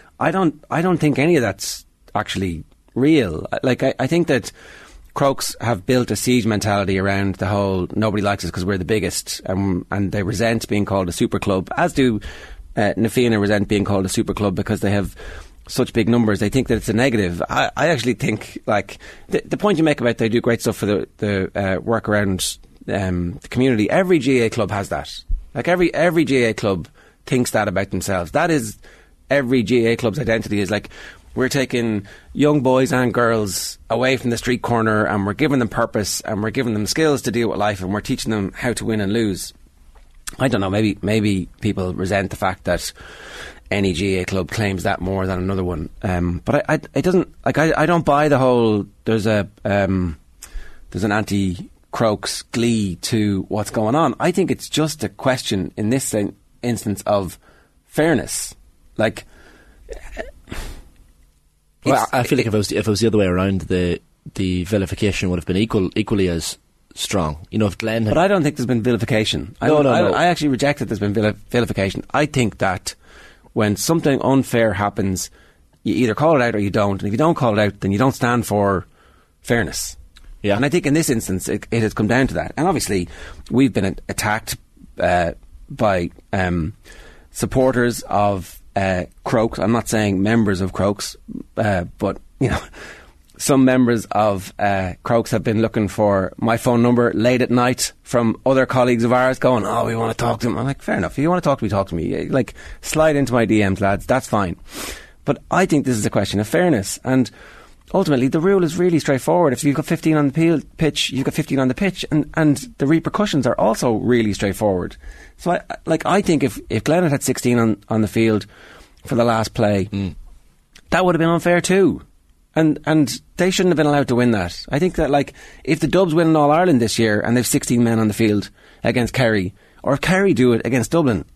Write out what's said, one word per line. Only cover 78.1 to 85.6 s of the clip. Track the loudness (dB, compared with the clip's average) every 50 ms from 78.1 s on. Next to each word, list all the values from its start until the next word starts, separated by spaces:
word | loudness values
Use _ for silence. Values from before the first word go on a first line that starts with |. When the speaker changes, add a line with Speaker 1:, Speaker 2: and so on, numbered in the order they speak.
| 0
Speaker 1:
stand | 0 0 0 0 0 0
for | 0 0 2 2 2 0 0 -4 -8 _ _ _ _ _ _ _ _ _ _
fairness. | -4 -2 0 0 0 -2 -4 -8 -10 -10 -12 -16 -20 -20 -20 -20 -20 -20 -12 -4
Speaker 2:
Yeah. | -2 0 2
Speaker 1:
And | 2 2
I | 0
think | 0 0 0
in | 2 2
this | 2 2 0
instance, | 0 -2 -2 -4 -4 -4 -4 -4
it, | -6 -6 -4 -4
it | -2 0
has | 0 0
come | 0 0 0 2
down | 2 2 2 0
to | -2
that. | -4 -6 -6 -4
And | -2 0
obviously, | 0 0 -2 -2 -2 -2 -2 -4 -6 -10 -16 -18 -18 -18 -16 -8 -2
we've | 2 2 2 2
been | 2 0 -2
a-, | -2 -4 -6 -8 -10
attacked, | -6 -4 -2 -2 -2 -2 -4 -8 -12 -12 -14 _ _ -20 -20 -14 -6 -2
uh, | 0 2 2 2 0 -2 -4 -8 -14 -20 -20 -20